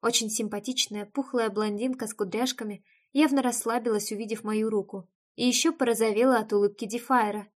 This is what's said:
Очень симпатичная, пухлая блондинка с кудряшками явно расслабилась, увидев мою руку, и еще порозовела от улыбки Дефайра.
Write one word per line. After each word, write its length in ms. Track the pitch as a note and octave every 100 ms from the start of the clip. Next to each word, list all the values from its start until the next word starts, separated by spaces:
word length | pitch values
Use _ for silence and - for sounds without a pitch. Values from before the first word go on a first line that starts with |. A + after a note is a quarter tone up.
Очень 280 | A3+ A#3+ A3
симпатичная, 720 | - G#3+ G#3 G#3 B3+ - G#3 G3+
пухлая 440 | - C4 B3 A3
блондинка 560 | G3+ G#3+ G#3 B3+ B3+ A3
с 80 |
кудряшками 720 | - G3 G#3+ B3+ B3+ G#3+ G3+ _ _ _
явно 300 | C4+ D4+ C#4
расслабилась, 720 | B3+ A#3 A#3 A#3 A#3 G#3 G#3
увидев 320 | G#3 A3 A3
мою 260 | G#3+ G#3+ A3
руку, 380 | G#3+ G3 G3 F3+ _ _
и 120 | - B3
еще 260 | A#3+ E4
порозовела 680 | E4 A#3 A3 A3 G#3 B3+ A#3+
от 140 | A3
улыбки 320 | G#3 G3+ G3+
Дефайра. 640 | A3 A#3 - B3+ G#3+ G#3 G3+